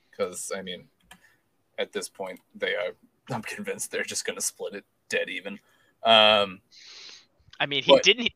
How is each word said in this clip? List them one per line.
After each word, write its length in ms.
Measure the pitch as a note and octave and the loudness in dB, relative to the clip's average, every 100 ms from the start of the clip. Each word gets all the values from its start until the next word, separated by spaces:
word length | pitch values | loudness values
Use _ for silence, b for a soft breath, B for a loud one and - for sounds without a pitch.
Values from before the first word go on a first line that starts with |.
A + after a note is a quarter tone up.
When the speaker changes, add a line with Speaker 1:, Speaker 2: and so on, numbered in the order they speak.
| _ | _
Speaker 1:
'cause, 400 | - G2 F2+ - F#2+ | -6 -6 -6 -8 -8
I 60 | |
mean, 260 | F#2 F2 - _ _ b b b b _ _ - | -8 -14 -16 _ _ b b b b _ _ -8
at 140 | G2 | -6
this 160 | G2+ F2+ | -6 -10
point, 320 | - F#2+ F2 _ | -10 -12 -12 _
they 200 | G#2 G2 | -6 -4
are, 180 | F#2+ F2+ - _ _ - | -2 -4 -8 _ _ -10
I'm 120 | A#2 | -8
convinced 480 | G#2+ - G2+ F#2+ - | -8 -10 -8 -8 -6
they're 120 | - | -6
just 220 | - G#2 | -6 -6
gonna 160 | - F2+ | -6 -6
split 340 | - - F2+ | -6 -6 -10
it 100 | G2+ - _ _ | -10 -14 _ _
dead 180 | F#2+ E2+ | -4 -4
even. 320 | F#2 F#2 G2+ _ _ _ _ | -8 -10 -14 _ _ _ _
Um, 600 | A#2 A2+ G#2+ G#2+ G2+ F#2 _ B B B B B B _ _ - | 4 6 8 6 2 -4 _ B B B B B B _ _ -6
Speaker 2:
I 60 | D3 | -4
mean, 160 | C#3+ | -2
he 80 | C3 | 6
Speaker 1:
but 100 | F3+ | 6
Speaker 2:
didn't, 260 | D3+ A3+ A#3 | 8 4 4